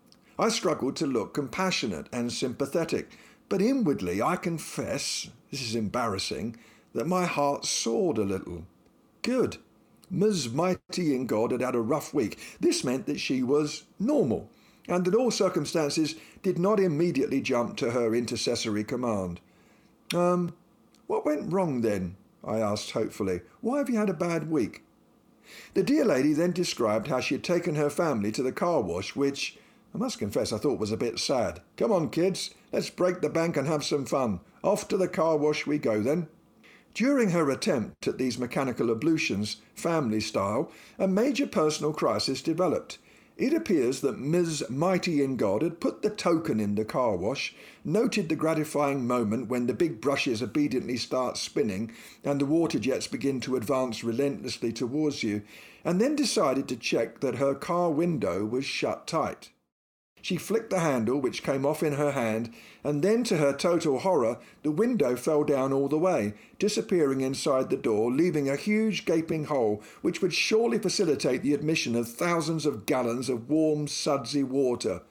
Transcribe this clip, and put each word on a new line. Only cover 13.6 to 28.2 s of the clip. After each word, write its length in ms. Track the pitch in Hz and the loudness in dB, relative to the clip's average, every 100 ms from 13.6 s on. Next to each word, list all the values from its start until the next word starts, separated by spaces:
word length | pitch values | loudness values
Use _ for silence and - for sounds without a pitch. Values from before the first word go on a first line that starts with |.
| 147 - - - | 0 -4 -12 -4
normal, 520 | 214 294 151 95 - - _ _ - | 0 2 2 0 -4 -20 _ _ -2
and 160 | 175 | 0
that 100 | 180 | 4
all 160 | 220 254 | 4 4
circumstances 880 | - 185 175 143 165 147 160 151 - - - | 2 2 0 0 0 0 0 -2 -4 -14 -6
did 160 | 190 175 | -2 2
not 220 | 185 214 | 2 4
immediately 600 | 190 147 175 147 - 135 | 4 2 2 2 0 0
jump 360 | 113 120 117 107 | 0 0 0 -2
to 160 | 127 | 0
her 220 | 123 117 | 2 2
intercessory 680 | 117 120 117 - 117 117 104 | 2 0 -2 -2 -2 -2 -2
command. 560 | 107 123 123 104 92 87 - _ _ _ _ _ - | -2 -2 -2 -2 -2 -6 -14 _ _ _ _ _ -4
"Um, 400 | 170 175 180 175 - _ _ _ _ - | 0 2 2 0 -6 _ _ _ _ -4
what 180 | 214 | -2
went 280 | - 302 - | 0 -2 0
wrong 300 | 185 175 127 | 0 0 2
then?" 340 | 113 101 90 92 _ _ | 0 0 -2 -8 _ _
I 180 | - 113 | -4 -2
asked 320 | 107 104 - | 0 -2 -4
hopefully. 500 | 117 107 - 98 90 - - | -4 -2 -2 -2 -2 -6 -8
"Why 160 | 220 285 | -2 -2
have 140 | 277 | 0
you 80 | 226 | 0
had 100 | 208 | 0
a 60 | |
bad 360 | 160 175 165 156 | 0 -2 -2 0
week?" 320 | 156 101 - _ _ _ _ _ _ - - - | 0 0 -4 _ _ _ _ _ _ -20 -20 -6
The 80 | - | 0
dear 240 | 180 302 247 | 2 4 4
lady 260 | 131 147 | 4 4
then 200 | 147 175 | 2 2
described 560 | 175 170 - 110 110 104 | 0 -2 0 2 2 0
how 120 | 127 | -2
she 140 | - | 0
had 100 | 131 | -2
taken 300 | - 175 175 | 0 0 0
her 160 | 151 147 | 0 0
family 420 | 147 170 117 | 0 0 0